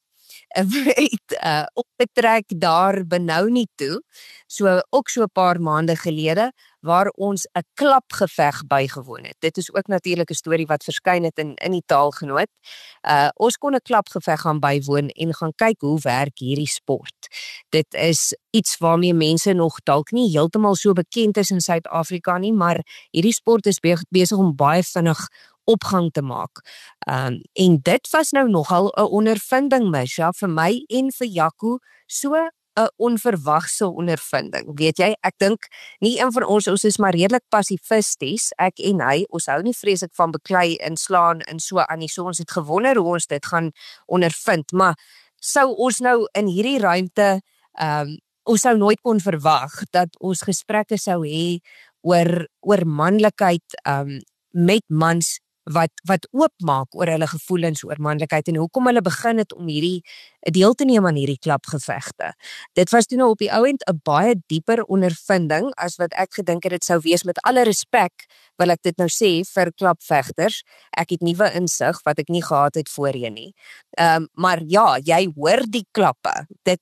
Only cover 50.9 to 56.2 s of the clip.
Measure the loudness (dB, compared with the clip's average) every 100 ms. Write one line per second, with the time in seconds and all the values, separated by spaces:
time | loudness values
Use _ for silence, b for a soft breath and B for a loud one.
50.9 | -4 -2 -2 -2 -4 -2 -4 b b b
51.9 | _ 2 4 4 0 -6 _ 0 2 2
52.9 | 0 2 4 2 2 0 0 -4 -8 -4
53.9 | -4 -4 -10 -14 _ _ 0 2 2 0
54.9 | 0 2 2 -2 -6 _ _ -4 -2 -2
55.9 | -4 -2 -2